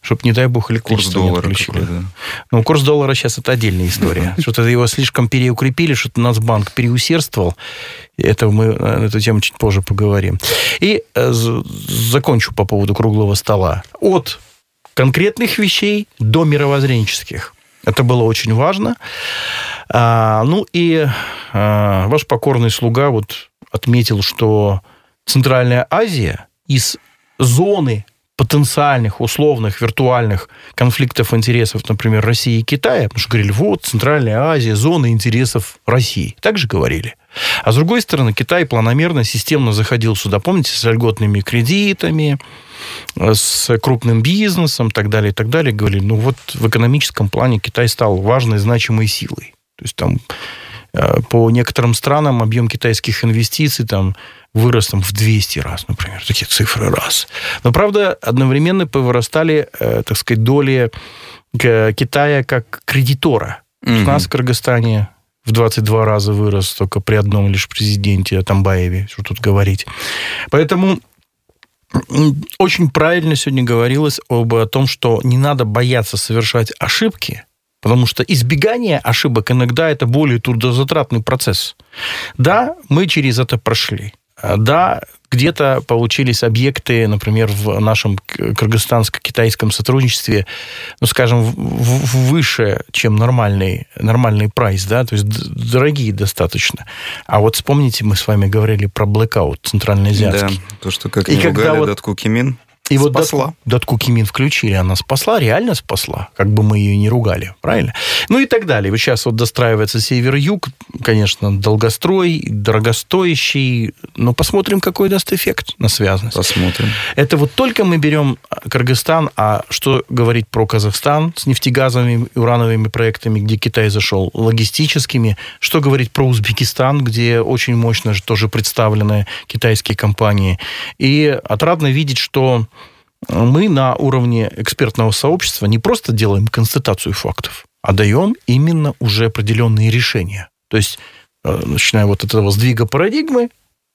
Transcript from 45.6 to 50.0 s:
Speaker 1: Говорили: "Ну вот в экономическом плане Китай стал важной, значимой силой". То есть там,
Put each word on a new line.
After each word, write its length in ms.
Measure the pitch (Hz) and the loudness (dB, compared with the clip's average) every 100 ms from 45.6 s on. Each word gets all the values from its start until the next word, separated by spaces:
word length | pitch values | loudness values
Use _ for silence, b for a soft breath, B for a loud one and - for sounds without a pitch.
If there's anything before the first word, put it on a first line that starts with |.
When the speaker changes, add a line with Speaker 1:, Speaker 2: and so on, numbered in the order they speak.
| 143 | 0
Speaker 1:
Говорили: 300 | 104 104 98 | 0 0 0
"Ну 100 | 98 | 0
вот 220 | 110 127 131 - | 0 0 -2 -8
в 140 | 135 113 | -4 0
экономическом 600 | 113 117 143 - - 98 | 2 2 2 0 -2 -2
плане 300 | - 127 110 | 0 0 0
Китай 300 | - - 117 | -2 -2 -2
стал 280 | - 113 95 | 0 0 2
важной, 400 | 98 131 117 107 | 2 0 2 0
значимой 500 | 104 117 - 110 110 | 2 0 0 0 0
силой". 460 | - - - - _ _ - | -2 -8 -10 -14 _ _ -14
То 80 | |
есть 120 | - | -12
там, 220 | - | -4